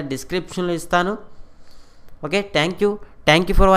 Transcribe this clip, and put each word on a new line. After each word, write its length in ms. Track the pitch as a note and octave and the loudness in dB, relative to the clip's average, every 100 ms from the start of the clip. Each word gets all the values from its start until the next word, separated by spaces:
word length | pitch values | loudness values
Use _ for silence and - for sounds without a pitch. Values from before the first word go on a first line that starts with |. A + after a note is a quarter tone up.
| D3 C3 | -4 -8
డిస్క్రిప్షన్లో 600 | - F3+ - - F3+ E3+ | -4 -6 -6 -6 -4 -4
ఇస్తాను. 320 | E3+ F3+ F3+ G#3+ - - - - - - - - - - C#3+ | 0 0 0 -4 -10 -16 -16 -16 -18 -18 -20 -20 -18 -12 -4
ఓకే, 140 | F#3+ G3 D3+ | -4 -2 -2
thank 220 | E3 F3+ G3+ | -2 0 -2
you, 60 | G#3 - - - | -2 -12 -4 2
thank 160 | D#3+ F#3 | 2 4
you 60 | G3 | 6
for 80 | F#3+ | 8